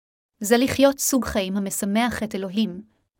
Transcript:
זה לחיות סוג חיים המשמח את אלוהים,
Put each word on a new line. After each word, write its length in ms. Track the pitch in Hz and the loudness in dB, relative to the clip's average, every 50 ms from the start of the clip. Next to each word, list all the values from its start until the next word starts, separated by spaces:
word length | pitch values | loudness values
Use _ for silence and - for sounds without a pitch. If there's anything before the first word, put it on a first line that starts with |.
| _ _ _ _ _ _ _ _ | _ _ _ _ _ _ _ _
זה 180 | 214 190 240 | 0 2 4
לחיות 420 | 233 269 262 - - 269 277 277 277 | 4 4 2 4 4 4 4 4 2
סוג 260 | - - 277 254 226 | -2 0 0 0 0
חיים 320 | - - 220 190 185 190 | 0 -2 -4 -2 -2 -2
המשמח 680 | 202 196 196 - - 214 196 202 220 240 214 214 - 220 | -2 -4 -4 -4 -4 -4 0 0 0 0 0 -2 -4 -6
את 120 | 214 - | -6 -6
אלוהים, 460 | 190 190 190 180 220 220 180 175 180 - - _ _ _ _ _ | -6 -6 -4 -2 -2 -2 -2 -2 -10 -14 -18 _ _ _ _ _